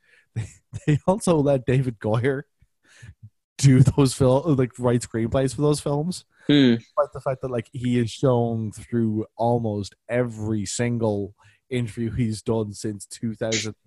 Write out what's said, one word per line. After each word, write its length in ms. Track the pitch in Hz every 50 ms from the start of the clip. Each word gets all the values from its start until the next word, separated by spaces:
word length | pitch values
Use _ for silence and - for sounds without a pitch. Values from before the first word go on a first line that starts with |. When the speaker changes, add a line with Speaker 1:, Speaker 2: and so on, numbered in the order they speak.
| _ _ _ _ _ _ _
Speaker 1:
<laughs> 540 | 117 104 - - _ _ _ - - -
they 100 | 156 147 139 -
also 320 | 185 190 226 - 185 170
let 280 | 151 135 143 139 131 117
David 340 | - 123 139 127 127 117 -
Goyer 440 | - 107 107 120 113 139 135 139 - _ _ _ _ _ _ _ _ _ _ - - - - _ - - _ _ _ _ _
do 240 | - - 139 131 127
those 320 | 127 - - 147 139 127 -
fil-, 280 | - 139 127 131 139 156 170 143
like, 220 | 127 131 117 - -
write 220 | 123 123 120 117
screenplays 540 | - - - 113 113 113 123 135 135 127 -
for 60 | -
those 180 | 147 147 151 143
films. 460 | - 151 143 147 156 180 185 - - _ _ _ _
Speaker 2:
Hmm. 280 | - 147 143 135 123 117
Speaker 1:
Despite 380 | 117 - _ _ 151 143 - -
the 80 | 135
fact 200 | - 143 131 -
that, 100 | - 131
like, 180 | 123 117 - - -
he 260 | 127 123 123 123 123
is 120 | 120 110
shown 600 | - - 147 135 123 120 120 117 113 113 110 104
through 540 | - - - - 120 117 113 110 107 110 107 - _
almost 600 | - 113 120 120 120 113 107 104 104 98 - - _ _
every 580 | - 117 123 123 120 110 107 107 110 110 104 95
single 680 | - - - 120 120 120 117 113 110 104 101 101 95 - _ _ _ _ _ _ _
interview 420 | 127 123 120 104 - 120 117 110
he's 320 | - 131 123 110 110 104 -
done 280 | - 113 113 107 104 98
since 340 | - - 110 104 101 -
two 260 | - - - 123 113 107
thousand 400 | - 117 113 110 107 104 110 104 - _